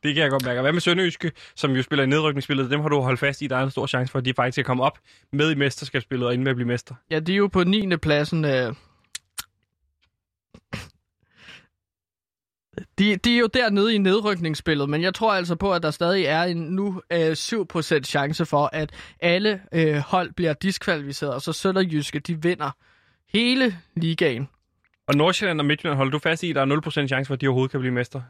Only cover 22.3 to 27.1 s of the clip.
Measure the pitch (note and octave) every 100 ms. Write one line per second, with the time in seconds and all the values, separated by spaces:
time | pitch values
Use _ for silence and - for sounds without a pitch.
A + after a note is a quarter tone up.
22.3 | E3 E3 F3+ D3 - _ _ _ _ _
23.3 | G#3 A#3+ B3+ B3+ F3 _ - E3 D#3+ E3
24.3 | A#2+ C#3 _ _ _ _ _ - C#3+ D#3+
25.3 | F#3 G3+ D#3+ C#3+ D3+ E3+ C#3 C3+ D3 F3+
26.3 | E3 F3+ C#3 C3+ D3 D#3 D3+ C#3